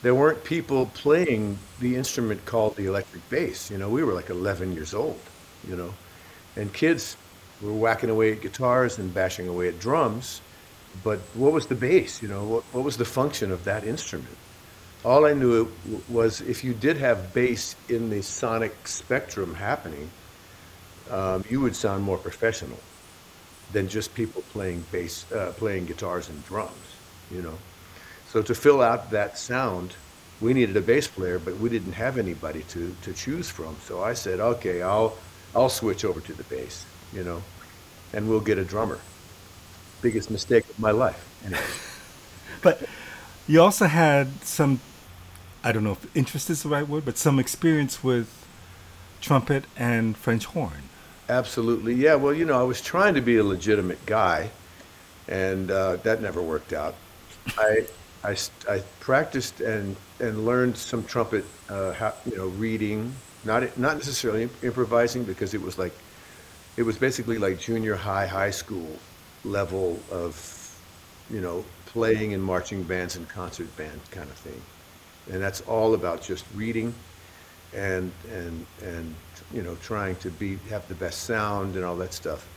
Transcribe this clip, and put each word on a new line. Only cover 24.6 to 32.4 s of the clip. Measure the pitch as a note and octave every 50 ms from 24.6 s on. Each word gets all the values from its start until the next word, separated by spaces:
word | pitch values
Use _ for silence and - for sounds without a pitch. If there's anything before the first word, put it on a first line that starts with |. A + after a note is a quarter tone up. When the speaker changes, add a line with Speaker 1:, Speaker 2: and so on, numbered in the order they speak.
| G2 F#2 F2 F2 E2+ E2
Speaker 1:
bass, | - F#2 F2 E2 - - - -
uh, | - A2 F#2+ F2+ F2
playing | - A2 G#2+ G2+ F#2 F2
guitars | E2 F2 - G#2+ F2 F2 F2+ F2 -
and | D#2+ D2 D2
drums, | - F#2 G#2+ G2+ - - - - - - - - - - - - -
you | - F2+
know. | F2 E2 D#2+ F2 - - - - - - - - - - - - - -
So | - A2
to | G#2 - A#2
fill | - - D3 C#3+ C#3
out | B2 A2+ A#2 A#2 - -
that | G#2+ G#2 G#2 - - -
sound, | - - B2 B2+ C3+ A#2 F#2+ F2 F2+ F#2 - - - - - - - - - -
we | G#2+ A#2
needed | C3 C3+ A#2+ G#2 F#2+
a | G#2
bass | F2+ A2+ A#2 D3 C#3+ -
player, | - - F#2 F2+ F2+ F2+
but | D#2+ F#2 F2
we | F#2+ G#2+ A#2
didn't | A2+ A2+ F#2 F#2+ F2
have | F2+ A2+ C3 C3 B2+
anybody | G#2+ F#2 E2 D2